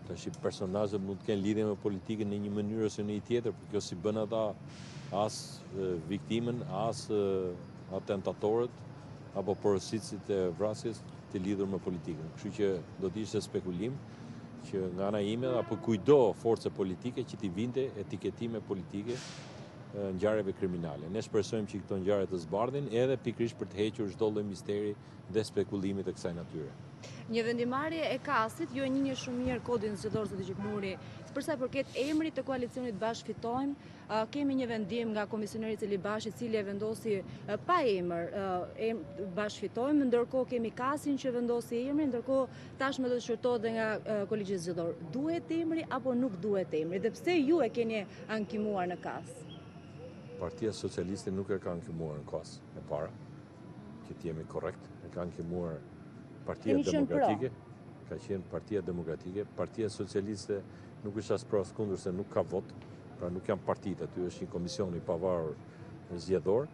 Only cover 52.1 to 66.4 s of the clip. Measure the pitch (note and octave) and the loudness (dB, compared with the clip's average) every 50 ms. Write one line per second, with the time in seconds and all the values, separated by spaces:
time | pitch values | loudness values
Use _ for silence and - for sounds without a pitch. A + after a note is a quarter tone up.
52.1 | D2+ D2+ D2 - - D#2 - - - - - - - - - - D#2 D2 E2 F#2+ | -4 -6 -6 -4 -6 -6 -6 -6 -14 -14 -16 -14 -14 -12 -6 -4 -2 -2 -2 -4
53.1 | - - - - - - - - - - - - - - - - - - - - | -6 -10 -14 -14 -14 -16 -16 -16 -18 -16 -16 -14 -14 -14 -14 -14 -14 -14 -12 -12
54.1 | D#2+ - - E2+ D#2+ D#2+ D#2+ D2+ - E2 D#2 E2+ F#2 - - - - - - E2+ | -12 -6 -4 -4 -4 -4 -6 -4 -4 -2 -2 -2 -4 -4 -12 -14 -14 -14 -14 -8
55.1 | - F2+ F2 F2 D#2+ - E2 E2+ F2 F2+ F2 E2+ D#2+ C#2+ C2+ - - - - - | -4 -4 -4 -4 -4 -6 -4 -2 -2 0 0 -2 -2 -6 -8 -12 -16 -16 -16 -16
56.1 | - - - - - - - - F2 - - - C4+ C#4+ C#4+ - - D4+ C#4 A#3+ | -14 -14 -14 -14 -14 -10 -6 -6 -6 -2 2 4 4 6 6 4 4 4 4 4
57.1 | - C#4+ C4 G#3 - - B2 C3 - - - - - - - - - - - - | 4 4 6 4 4 2 0 -2 -4 -6 -14 -16 -16 -16 -16 -16 -16 -16 -10 -8
58.1 | E2+ D#2 - - G2+ F#2+ F2 - - E2 D#2 - G#2+ G2+ F2 F2+ F2+ F2 E2 D#2+ | -8 -8 -4 -2 -4 -4 -2 -4 -6 -6 -4 0 0 0 0 0 -2 -2 -2 -2
59.1 | D#2 C#2 - F2+ F#2 G2+ G2+ - - - F2+ - - - A2 G#2 G2+ - G#2 F#2 | -4 -4 -6 -6 -4 -4 -4 -4 -2 -2 -2 -2 0 -2 -2 -2 0 -2 -4 0
60.1 | - G#2 G2 G#2 G#2+ G2 - - G#2 G2 F#2+ - - - - - - - - G#2 | 0 0 0 0 -4 -4 -2 -2 -2 -2 -2 -8 -14 -14 -14 -14 -14 -8 -6 -4
61.1 | G2+ A2 G2 - A2 F#2+ - - - G2+ F#2 - - - A2 G#2 F#2+ F2+ - G2 | -2 -2 0 2 0 0 2 2 2 2 2 2 -2 -2 0 0 0 0 0 -2
62.1 | F2+ F#2 G2+ - - A2 G#2 G2+ - F#2+ - - - - - - - - - - | -2 -2 -2 0 0 0 0 2 0 -2 -2 -4 -12 -14 -14 -14 -14 -14 -14 -14
63.1 | - - F#2 F2 F2+ F#2 - - G#2+ F#2 - - F#2 - - G2+ F2+ D#2 E2+ D2 | -10 -6 -4 -2 -2 -2 0 0 0 0 2 0 0 0 0 -4 -2 -2 -4 -6
64.1 | - F#2 F2+ F2 E2+ - F#2+ E2+ - F2+ F2 F2 - - G2+ F#2 F2 E2 - - | -2 -2 -2 -2 -2 -4 -8 -4 -2 -2 -2 -2 0 0 0 0 0 -4 0 0
65.1 | F2+ E2 F2+ F#2 F2+ E2+ D#2+ D#2 D2 - - - - - - - - - - - | 0 2 4 2 4 4 2 0 -4 -6 -10 -16 -14 -14 -14 -14 -14 -14 -10 -8
66.1 | F2+ F2 D#2+ F2 F#2+ F2+ | -8 -6 0 4 2 4